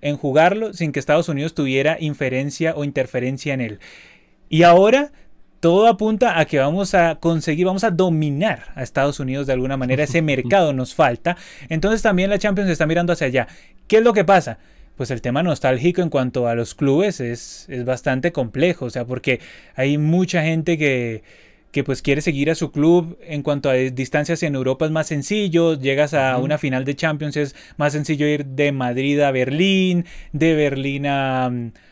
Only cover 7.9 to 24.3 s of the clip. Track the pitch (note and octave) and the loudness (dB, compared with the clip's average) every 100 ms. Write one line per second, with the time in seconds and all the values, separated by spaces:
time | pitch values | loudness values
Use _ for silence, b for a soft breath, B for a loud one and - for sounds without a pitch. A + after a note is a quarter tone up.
7.9 | F3 F#3 D#3 D3+ C#3+ G#3 C3 - D3 B2 | 2 2 2 0 -2 -2 -4 -10 -10 -6
8.9 | C3+ C#3 C#3+ C3 C3+ C#3 B2+ C3 C3+ B2+ | -2 -2 -2 -6 -4 -2 -2 -2 -2 -2
9.9 | B2+ - E3+ D#3 C3+ A#2+ G3 D#3 C3 B2+ | 0 0 0 0 0 2 2 2 0 -4
10.9 | - C#3+ - E3+ F3 B B B D#3+ G3 | 2 2 2 -4 -6 B B B -2 0
11.9 | A3 A3+ F3+ G3 G3+ G#3+ G3 F#3+ D#3+ D#3 | 2 2 2 2 0 0 0 -2 0 0
12.9 | E3 F3 E3 C3+ B2+ A#2 B B B - | 0 0 0 0 -2 -2 B B B 2
13.9 | G#3+ A#3 G#3 F3 F#3+ D3+ - b b b | 4 4 4 4 4 2 -10 b b b
14.9 | - B2 A#2 B2 C3+ F3+ D3 C3+ B2+ E3+ | -10 -6 -4 -2 0 0 0 0 2 0
15.9 | F3+ E3+ C#3 B2+ B2+ A#2 A#2 A2+ - C#3 | 0 0 0 -2 -2 -2 -2 -4 -2 0
16.9 | C#3+ G3+ - A#2+ A#2+ - - - B2+ B2 | 2 0 -2 -8 -8 -12 -18 -14 -8 -4
17.9 | B2 C#3+ C3 E3+ D3+ A#2+ C3 F3 - B2 | -4 -2 -2 -2 -2 -4 -2 -2 -2 -6
18.9 | B2 A#2+ B2+ - B2 B B B - C#3 | -8 -8 -6 -4 -4 B B B -4 0
19.9 | D3 D3+ F3 F3+ F3 D#3 D#3+ D#3 D#3+ D3 | 0 2 2 2 0 -2 -2 -2 0 0
20.9 | B2+ A#2 A2 b b b b b C#3+ C3+ | 0 -4 -8 b b b b b -6 -4
21.9 | C3 C#3+ C#3 E3+ C#3 D3+ D#3+ D3 D3 D#3+ | -4 -2 -2 0 -2 -2 -2 -4 0 4
22.9 | F3 E3 - - D3 D3 C#3+ C#3 C3 C3 | 4 2 -10 -10 -6 -4 -2 0 0 0
23.9 | B2+ B2+ D3+ D3+ | -4 -2 -2 -2